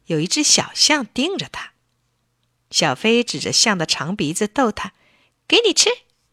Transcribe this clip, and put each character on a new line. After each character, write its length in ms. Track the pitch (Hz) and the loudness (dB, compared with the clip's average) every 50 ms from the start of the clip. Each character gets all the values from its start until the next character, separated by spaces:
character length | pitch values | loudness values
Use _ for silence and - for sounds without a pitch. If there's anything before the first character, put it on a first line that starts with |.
| _ | _
有 120 | - 170 151 | -4 -2 -2
一 80 | 156 | -2
只 160 | 185 - 294 | -2 0 0
小 280 | 294 - - - - - - | 2 2 2 2 0 -2 -2
象 300 | - - - 302 294 247 | 0 2 2 2 0 -2
盯 320 | - - - 262 349 392 | -4 -4 -4 -2 -2 -2
着 140 | - 151 - | -4 -6 -8
他。 200 | - - - - _ _ _ _ _ _ _ _ _ _ _ _ _ _ _ _ _ _ _ _ | -10 -14 -16 -16 _ _ _ _ _ _ _ _ _ _ _ _ _ _ _ _ _ _ _ _
小 240 | - - 175 151 127 | -2 0 0 0 0
飞 280 | - - 220 233 240 | 0 2 2 2 2
指 160 | 240 - - 143 | 2 0 -4 -6
着 140 | - 98 | -4 -2
象 240 | - - - 233 202 | 0 2 2 2 2
的 80 | 180 156 | 0 -2
长 320 | - - - 135 156 196 | -2 -4 -4 -4 -4 -4
鼻 160 | - 160 143 | -2 -2 -2
子 160 | 165 - 214 202 | -2 -2 -4 -2
逗 240 | - - 254 220 | 0 0 0 0
他 220 | 214 - - 196 - _ _ _ _ _ _ _ _ _ _ | 0 -4 -8 -12 -14 _ _ _ _ _ _ _ _ _ _
：“给 120 | - - 440 480 | 0 2 2 4
你 80 | 415 311 | 4 2
吃。” 160 | - - 415 494 - _ _ _ _ _ _ | 2 2 0 0 -4 _ _ _ _ _ _